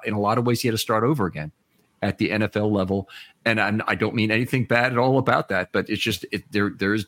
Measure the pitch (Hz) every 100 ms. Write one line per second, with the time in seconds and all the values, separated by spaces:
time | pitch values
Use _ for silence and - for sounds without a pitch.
0 | 113 107 101 117 120 120 123 110 - 110
1 | 117 151 95 - 76 - _ _ _ _
2 | 101 - 104 104 104 107 107 104 92 98
3 | 98 - - _ 117 110 101 107 - 101
4 | 110 117 107 110 131 135 113 120 123 120
5 | 127 135 135 135 - 95 92 101 90 104
6 | - 95 - 104 - 101 101 95 98 107